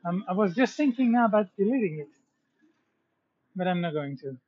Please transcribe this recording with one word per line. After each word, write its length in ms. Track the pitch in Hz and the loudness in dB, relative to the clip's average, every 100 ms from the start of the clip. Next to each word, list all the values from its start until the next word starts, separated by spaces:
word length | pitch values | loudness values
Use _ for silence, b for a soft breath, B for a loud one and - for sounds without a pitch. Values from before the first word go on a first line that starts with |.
Um, 200 | 175 180 208 | -2 -4 -2
I 40 | |
was 220 | 185 208 | 0 0
just 220 | 170 254 - | 2 0 2
thinking 360 | 302 233 247 | 0 2 2
now 140 | 240 233 | 4 4
about 220 | 208 208 - | 2 0 0
deleting 440 | 196 262 202 151 | 0 2 -2 -4
it, 80 | 147 _ _ _ _ _ _ _ _ _ _ _ _ _ _ | -12 _ _ _ _ _ _ _ _ _ _ _ _ _ _
but 140 | 185 180 | -4 -2
I'm 120 | 180 | -2
not 120 | 175 | -2
going 240 | 151 143 139 | -4 -6 -8
to 180 | 139 131 | -10 -12